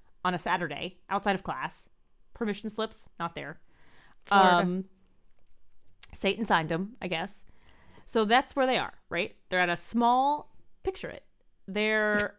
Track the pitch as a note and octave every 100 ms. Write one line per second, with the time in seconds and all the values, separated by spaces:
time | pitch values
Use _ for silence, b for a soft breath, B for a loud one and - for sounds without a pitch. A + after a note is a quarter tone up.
0 | - - F3+ F3 E3+ F3 E3 C#3+ F3+ -
1 | - G3+ G3+ F#3+ - C3 D3+ - - _
2 | _ - - - A3 G3+ A3 G#3+ - -
3 | - - E3+ D3+ C#3 E3 b b b b
4 | b - - G3+ F#3 F3 F3 F#3 F#3+ -
5 | - - - - - - - - - -
6 | - - G3 G3+ G#3+ F3+ D#3+ E3 G3 -
7 | F3+ D#3+ G3 - - b b b b b
8 | - A#3 G#3 A#3+ C#4 C#4+ C4 A3 B2 -
9 | - E3+ G#3+ - - F#3 F3+ E3+ - A#3
10 | A#3 B3+ C4+ D4 - - - - - F#4+
11 | - - - _ _ _ - G3 G#3+ G#3+
12 | G#3+ G#3 G#3